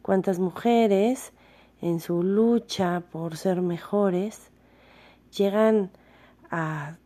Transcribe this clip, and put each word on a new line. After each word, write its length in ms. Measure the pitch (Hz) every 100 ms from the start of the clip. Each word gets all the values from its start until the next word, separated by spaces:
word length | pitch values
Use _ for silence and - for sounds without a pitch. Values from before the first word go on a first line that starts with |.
¿Cuántas 380 | - 196 185 180
mujeres 960 | 185 - 240 233 226 196 214 262 - _ _ - - _
en 180 | 170 170
su 220 | - 170
lucha 800 | 180 202 226 233 233 - 180 175 175
por 240 | 160 165 160
ser 240 | 190 180
mejores 920 | 180 170 - 202 202 180 208 - - _ _ _ - - - _ _ -
llegan 540 | 202 202 220 220 190 - _ - - _ -
a 460 | 165 160 156 147 165